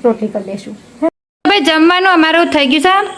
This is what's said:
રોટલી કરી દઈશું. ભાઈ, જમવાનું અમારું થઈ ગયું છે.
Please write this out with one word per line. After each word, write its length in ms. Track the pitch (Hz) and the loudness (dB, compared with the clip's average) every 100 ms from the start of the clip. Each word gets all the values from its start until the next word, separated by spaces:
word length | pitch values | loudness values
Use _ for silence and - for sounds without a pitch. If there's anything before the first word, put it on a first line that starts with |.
રોટલી 240 | 240 220 214 | -2 -2 -6
કરી 160 | 208 | -8
દઈશું. 340 | 185 196 - 214 - - 311 _ _ _ - | -10 -12 -14 -18 -20 -6 -6 _ _ _ -2
ભાઈ, 100 | 403 | 0
જમવાનું 500 | 294 320 320 359 381 | 0 2 2 2 2
અમારું 340 | 359 320 330 349 | 2 2 2 0
થઈ 200 | 294 277 | 0 0
ગયું 160 | 302 | 0
છે. 280 | 349 381 403 | 2 0 -2